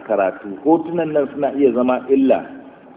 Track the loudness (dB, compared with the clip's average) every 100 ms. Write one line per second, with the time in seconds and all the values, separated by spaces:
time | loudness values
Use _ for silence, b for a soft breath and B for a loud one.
0 | -2 0 0 -2 -10 -4 2 2 0 -4
1 | -2 -2 -2 -2 -4 2 2 4 0 0
2 | 0 2 4 2 -2 -14 -20 -20 -20